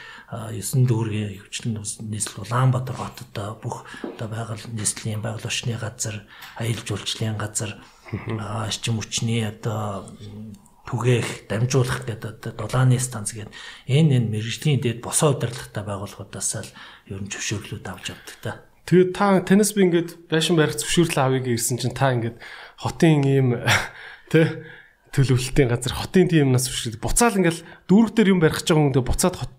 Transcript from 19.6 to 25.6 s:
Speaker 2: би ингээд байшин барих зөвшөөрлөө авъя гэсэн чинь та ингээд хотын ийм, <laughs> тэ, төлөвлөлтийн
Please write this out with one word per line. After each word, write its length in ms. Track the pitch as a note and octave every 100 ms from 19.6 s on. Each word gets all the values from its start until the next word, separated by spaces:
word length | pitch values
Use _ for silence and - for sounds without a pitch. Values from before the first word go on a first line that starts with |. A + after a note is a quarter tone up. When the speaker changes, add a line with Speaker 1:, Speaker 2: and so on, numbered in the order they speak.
| G#3
Speaker 2:
би 160 | G3+ F3+
ингээд 400 | E3+ E3 - -
байшин 320 | D#3+ D#3+ E3+
барих 160 | D3+ -
зөвшөөрлөө 400 | - - E3 -
авъя 160 | C3 C3
гэсэн 400 | B2 A#2 - B2
чинь 160 | A#2+ A2+
та 160 | C3+
ингээд 240 | B2 A2+ - - - - -
хотын 400 | - - E3 D3+
ийм, 240 | C#3 C3+ B2+ A#2+ - - -
<laughs> 380 | - - - -
тэ, 380 | D#3+ D#3+ - - - - _ _ -
төлөвлөлтийн 560 | C3 B2 - -